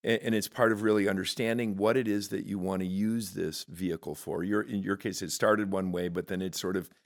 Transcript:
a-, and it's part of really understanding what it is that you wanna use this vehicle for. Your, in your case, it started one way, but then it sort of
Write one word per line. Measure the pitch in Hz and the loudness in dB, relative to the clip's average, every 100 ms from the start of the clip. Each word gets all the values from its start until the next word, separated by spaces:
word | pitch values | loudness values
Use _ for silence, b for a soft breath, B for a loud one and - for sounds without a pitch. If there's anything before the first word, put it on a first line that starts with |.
a-, | 113 113 117 | 2 0 2
and | 110 | 0
it's | - | 0
part | - 113 | 2 4
of | 104 | 4
really | 107 107 98 | 4 4 4
understanding | 98 92 - 113 117 117 95 | 2 -2 -2 0 0 -2 2
what | 107 127 | 4 4
it | 113 | 2
is | 104 98 | -2 -2
that | 98 - | -6 -4
you | 98 | -2
wanna | 92 95 92 | -2 -2 -2
use | 95 110 117 98 | 0 0 0 -4
this | 92 80 78 - | -4 -4 -6 -12
vehicle | 85 92 82 - 76 | -6 -4 -4 -6 -10
for. | - 82 | -6 -4
Your, | 92 104 | 0 0
in | - 101 | 0 -4
your | 95 98 | -2 -2
case, | 110 92 | -4 -6
it | 87 | -6
started | - 107 107 101 | 2 4 4 2
one | 98 92 | 0 0
way, | 87 90 | -2 -2
but | 87 85 | -2 -2
then | 92 | -4
it | 92 - | -2 -4
sort | 92 95 | -2 -2
of | 85 b | -4 b